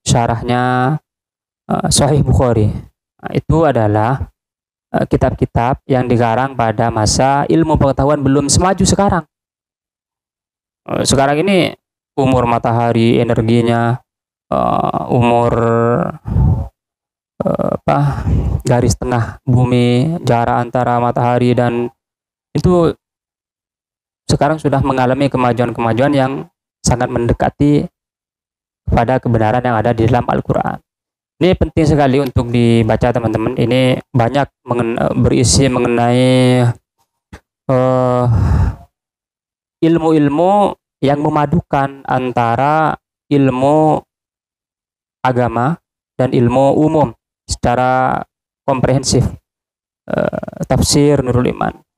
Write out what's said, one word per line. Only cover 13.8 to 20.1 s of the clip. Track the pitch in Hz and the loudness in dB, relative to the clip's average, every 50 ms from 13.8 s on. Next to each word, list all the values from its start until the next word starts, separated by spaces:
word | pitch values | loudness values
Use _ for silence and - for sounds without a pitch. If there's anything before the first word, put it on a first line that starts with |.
| 117 117 123 - _ _ _ _ _ _ _ _ _ - | 0 -2 -2 -4 _ _ _ _ _ _ _ _ _ -4
eh, | 69 67 60 60 - - - - - - - - - | -2 0 0 0 0 0 -2 -2 -4 -4 -4 -2 0
umur, | 123 117 117 117 120 120 120 117 117 117 117 117 117 117 117 120 - - - 156 - - - - - - - - - - - _ _ _ _ _ _ _ _ _ _ _ _ _ - - | 2 2 2 2 2 2 2 0 0 0 0 0 2 2 0 0 0 -2 -4 -8 -10 -8 -4 0 0 2 2 0 -2 -4 -10 _ _ _ _ _ _ _ _ _ _ _ _ _ -6 -4
eh, | - - - - - - | -4 -2 -2 -2 -4 -4
apa, | - - 156 143 143 143 143 - - - - - - - - - - - | -4 -2 -2 0 0 0 -2 -4 -4 -4 -2 -2 -2 -2 -2 -4 -4 -2
garis | - 123 123 123 117 - | 0 0 2 0 0 -2
tengah | - - 127 123 117 113 104 - - - | -4 -4 -4 -2 -2 -4 -4 -8 -10 -4
bumi, | 135 127 127 127 120 123 123 120 120 123 123 131 160 | 0 2 2 2 2 2 2 2 2 2 0 0 -2